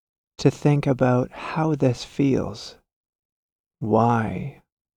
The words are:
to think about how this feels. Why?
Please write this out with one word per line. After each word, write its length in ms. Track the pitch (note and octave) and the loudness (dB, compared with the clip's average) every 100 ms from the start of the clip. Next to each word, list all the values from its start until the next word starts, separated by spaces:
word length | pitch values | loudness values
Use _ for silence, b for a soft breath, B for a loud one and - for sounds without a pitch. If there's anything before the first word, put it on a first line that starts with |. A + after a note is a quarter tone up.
| _ _ _ - | _ _ _ 0
to 120 | C#3+ | 0
think 340 | - D3 D3 | 2 2 2
about 460 | C#3 B2+ B2+ B2 C3 | 0 2 2 2 0
how 460 | - - - D#3+ D3 | -8 -8 -4 -2 0
this 280 | C3+ A#2+ | 0 0
feels. 720 | - - C#3 A#2+ F#2 G#2+ - - _ _ _ _ _ _ _ _ _ _ | -8 -2 0 2 -2 -10 -16 -20 _ _ _ _ _ _ _ _ _ _
Why? 840 | A2 A2 A#2 A#2 G#2+ F#2 C#3 - _ _ _ | 0 2 2 0 -2 -6 -10 -14 _ _ _